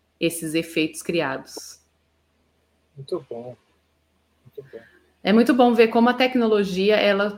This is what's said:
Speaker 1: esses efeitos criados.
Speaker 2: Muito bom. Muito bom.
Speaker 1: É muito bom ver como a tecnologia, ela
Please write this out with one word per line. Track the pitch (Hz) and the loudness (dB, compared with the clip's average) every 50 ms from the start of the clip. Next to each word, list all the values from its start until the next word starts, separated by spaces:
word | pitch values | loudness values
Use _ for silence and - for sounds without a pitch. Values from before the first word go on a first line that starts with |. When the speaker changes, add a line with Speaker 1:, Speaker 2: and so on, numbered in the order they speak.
| _ _ _ _ | _ _ _ _
Speaker 1:
esses | - 165 165 165 165 160 151 | -4 -4 -4 -4 -6 -4 -4
efeitos | 165 165 - - 170 156 160 160 - - | -4 -4 -2 -2 -2 -2 -2 -6 -8 -8
criados. | - 170 170 151 135 135 135 - - - - - - - - _ _ _ _ _ _ _ _ _ _ _ _ _ _ _ _ _ _ _ _ _ _ _ | -4 -4 -2 -2 -4 -6 -8 -12 -14 -18 -18 -18 -18 -20 -20 _ _ _ _ _ _ _ _ _ _ _ _ _ _ _ _ _ _ _ _ _ _ _
Speaker 2:
Muito | 139 135 - - 165 143 _ | -20 -12 -12 -12 -12 -10 _
bom. | 120 117 120 127 120 - _ _ _ _ _ _ _ _ _ _ _ _ _ _ _ _ _ | -16 -16 -14 -16 -18 -20 _ _ _ _ _ _ _ _ _ _ _ _ _ _ _ _ _
Muito | - _ - - - - | -20 _ -20 -20 -20 -20
bom. | - - _ _ _ _ _ _ _ - | -20 -20 _ _ _ _ _ _ _ -2
Speaker 1:
É | - 202 | 2 4
muito | 226 240 240 277 | 4 4 4 4
bom | 247 247 247 233 | 4 4 4 6
ver | 220 233 226 | 4 2 4
como | 226 233 233 240 | 4 2 2 2
a | 240 | 2
tecnologia, | 247 254 254 254 254 233 220 214 208 202 190 180 185 190 202 214 | 2 0 0 0 0 0 2 2 0 0 -2 -2 0 0 2 2
ela | 202 202 202 202 196 202 208 202 | 2 2 2 0 0 -2 -4 -6